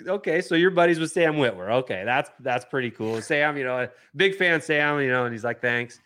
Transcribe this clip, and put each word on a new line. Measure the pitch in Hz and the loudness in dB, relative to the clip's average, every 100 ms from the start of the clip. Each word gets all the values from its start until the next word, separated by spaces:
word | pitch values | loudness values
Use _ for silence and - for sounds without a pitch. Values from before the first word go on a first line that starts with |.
| - | -8
okay. | 202 185 160 | -6 -2 -2
So | 180 | 2
you're | 165 185 | 4 4
buddies | 175 175 160 | 4 4 2
with | 160 | -2
Sam | 185 160 | 0 2
Witwer. | 151 123 92 95 123 | 4 0 0 -2 -2
Okay. | 131 92 | 0 -4
That's, | 107 131 - - | -2 -2 -2 -6
that's | 127 123 | -4 -4
pretty | - 135 123 | -4 -6 -6
cool." | 110 110 113 | -4 -6 -4
Sam, | 107 147 151 143 | -2 0 0 -2
you | |
know, | 127 127 123 - _ | -4 -4 -6 -10 _
big | 143 196 190 | 0 0 2
fan, | 180 160 | 2 2
Sam, | - 147 147 147 | 2 0 2 0
you | 135 | 0
know, | 127 | 0
and | 123 | 0
he's | 113 | -4
like, | 117 117 | -6 -4
"Thanks." | 123 120 120 - | -2 -2 -4 -12